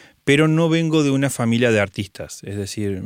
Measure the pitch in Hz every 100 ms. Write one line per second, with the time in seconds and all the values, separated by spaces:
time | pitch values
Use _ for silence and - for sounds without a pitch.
0 | - _ - 143 156 156 165 165 165 156
1 | 143 135 139 - 117 117 123 110 98 -
2 | 98 - - - - 101 98 - 101 95